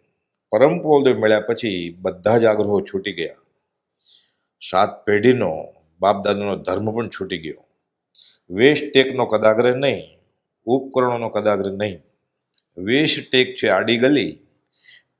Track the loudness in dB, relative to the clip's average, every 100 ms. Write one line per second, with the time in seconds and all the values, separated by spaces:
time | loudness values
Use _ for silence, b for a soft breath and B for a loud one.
0 | _ _ _ _ _ 2 2 2 2 4
1 | 4 2 2 2 0 -4 -4 -4 -6 -8
2 | -8 -4 0 4 4 2 0 -2 -2 -6
3 | -6 -8 -8 -12 _ _ _ _ _ _
4 | b b b b _ _ -4 0 0 -2
5 | -2 2 4 4 0 -6 -12 -20 _ _
6 | 0 0 -2 -2 -4 -6 -4 -4 -4 -6
7 | -8 -10 -10 -10 -12 -16 _ _ _ _
8 | _ B B B -10 2 4 4 2 2
9 | 2 0 -2 2 4 4 2 0 -2 -4
10 | -8 _ _ _ _ _ -2 -2 -2 -2
11 | -2 -2 -4 -2 0 0 -2 -4 -6 -8
12 | _ _ _ _ _ _ _ -10 -2 0
13 | 0 -2 -2 0 0 -2 0 0 0 0
14 | 2 2 -2 -8 _ _ _ b b b
15 | _